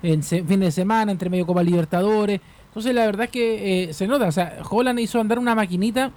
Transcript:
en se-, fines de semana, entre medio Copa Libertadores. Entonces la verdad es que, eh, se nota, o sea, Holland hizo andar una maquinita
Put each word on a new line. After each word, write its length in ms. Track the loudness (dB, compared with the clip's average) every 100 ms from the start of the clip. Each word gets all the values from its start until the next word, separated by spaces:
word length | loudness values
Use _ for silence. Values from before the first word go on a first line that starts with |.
en 220 | 2 0
se-, 200 | 0 -2
fines 160 | 0 2
de 120 | 2
semana, 400 | 0 0 2 0
entre 180 | -2 -2
medio 160 | -2 0
Copa 160 | 2
Libertadores. 760 | 2 2 2 0 2 2 0 -2 -6 -20 -16
Entonces 280 | -6 -2 2
la 100 | 2
verdad 200 | 0 -4
es 60 |
que, 520 | -2 -2 0 0 -2 -2
eh, 40 |
se 140 | -4 0
nota, 200 | 2 2
o 40 |
sea, 280 | 0 -2 -6 -4
Holland 300 | 0 0 0
hizo 200 | 0 0
andar 180 | 0 0
una 160 | 0
maquinita 580 | 0 0 0 0 0 -2